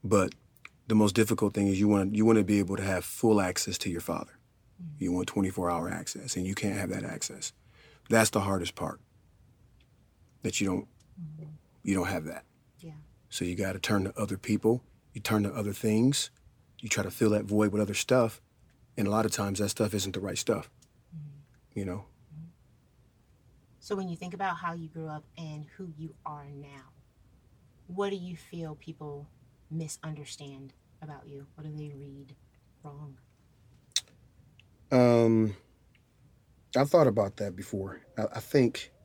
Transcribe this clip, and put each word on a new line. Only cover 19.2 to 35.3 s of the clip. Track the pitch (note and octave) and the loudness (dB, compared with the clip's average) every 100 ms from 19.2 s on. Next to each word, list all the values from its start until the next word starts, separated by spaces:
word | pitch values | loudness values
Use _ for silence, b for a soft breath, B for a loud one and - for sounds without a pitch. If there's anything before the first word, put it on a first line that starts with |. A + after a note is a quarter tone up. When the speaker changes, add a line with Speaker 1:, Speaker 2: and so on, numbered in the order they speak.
| A2 | 2
Speaker 1:
of | |
times | - G2+ G2 | 0 -2 0
that | G2+ | -2
stuff | - G#2+ | 0 0
isn't | G#2 G2 | 0 -4
the | F#2+ | -6
right | F#2+ - | -6 -4
stuff, | - G2+ - _ _ _ _ E3 | -2 -2 -2 _ _ _ _ -16
Speaker 2:
Mm-hmm. | D3 - - _ _ - | -16 -18 -20 _ _ -8
Speaker 1:
you | |
know? | F#2+ F#2 G2+ _ _ | -8 -8 -12 _ _
Speaker 2:
Mm-hmm. | D3+ E3 _ _ _ _ _ _ _ _ _ _ _ _ _ | -18 -18 _ _ _ _ _ _ _ _ _ _ _ _ _
So | - G3 | -8 -6
when | F#3 | -4
you | E3 | -8
think | F3+ | -10
about | F#3 G3 E3+ | -6 -4 -4
how | E3+ | -6
you | E3+ D#3+ | -8 -10
grew | D#3+ D#3+ | -10 -10
up | D3+ - - | -10 -14 -16
and | D#3+ D3+ D3 - | -12 -12 -14 -14
who | F#3 D3+ | -14 -12
you | D#3+ - - | -14 -12 -14
are | D3 C#3+ | -14 -14
now, | C#3+ C#3+ C#3 B2+ _ _ _ _ _ _ _ _ _ - | -16 -18 -20 -20 _ _ _ _ _ _ _ _ _ -14
what | F3+ G3+ | -4 -2
do | G3 | -2
you | F3+ E3 | -8 -12
feel | - F3 D#3+ D3+ | -12 -10 -10 -10
people | - D#3 D3+ C#3+ D3 _ _ _ _ | -16 -14 -12 -12 -16 _ _ _ _
misunderstand | D#3+ D#3 - D#3+ D3 C#3+ - C#3+ C3+ C3+ _ _ _ | -8 -8 -8 -10 -10 -12 -14 -16 -16 -18 _ _ _
about | D3+ C#3 C#3 | -16 -16 -16
you? | C#3 C#3 | -16 -18
What | - | -14
do | D3+ D3+ | -12 -10
they | D3 | -10
read | C#3 C#3 C#3 C3+ C3+ _ _ _ _ | -12 -16 -16 -20 -20 _ _ _ _
wrong? | D3+ C#3+ D3 C3 _ _ _ _ _ - _ - - _ _ _ _ _ _ _ _ | -18 -16 -16 -18 _ _ _ _ _ -20 _ -8 -8 _ _ _ _ _ _ _ _
Speaker 1:
Um, | C3 B2 A#2 A#2 | 6 8 8 6